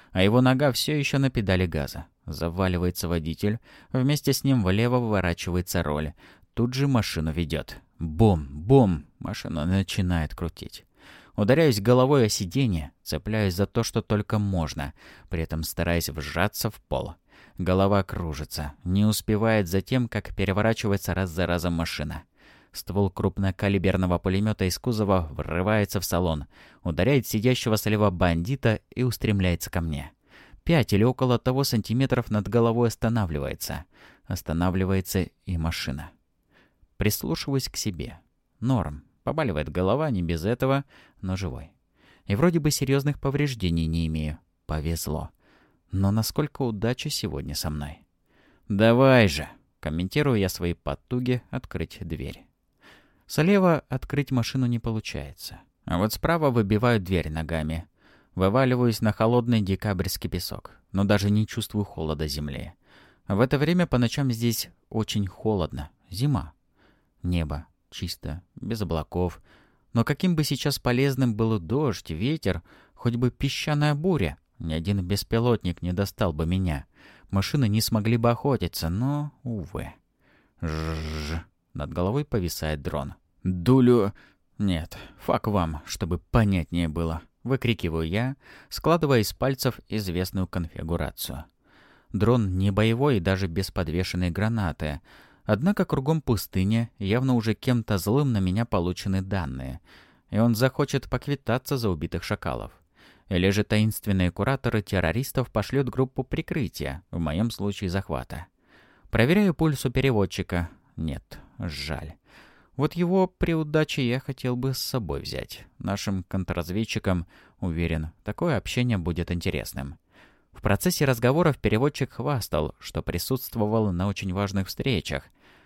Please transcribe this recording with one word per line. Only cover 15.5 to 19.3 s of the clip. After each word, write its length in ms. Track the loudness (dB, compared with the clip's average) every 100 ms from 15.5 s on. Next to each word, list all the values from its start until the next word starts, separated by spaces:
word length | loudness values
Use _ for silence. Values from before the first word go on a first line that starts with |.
| -4
стараясь 480 | -6 -2 0 0 0
вжаться 600 | -6 -6 -2 -2 -2 -6
в 100 | -6
пол. 320 | _ -4 -4 -10 _ -20 -20 -6
Голова 440 | 0 4 4 2
кружится, 680 | 0 -4 -6 -6 -8 -8 -8 -8
не 200 | -2 2
успевает 640 | 4 2 0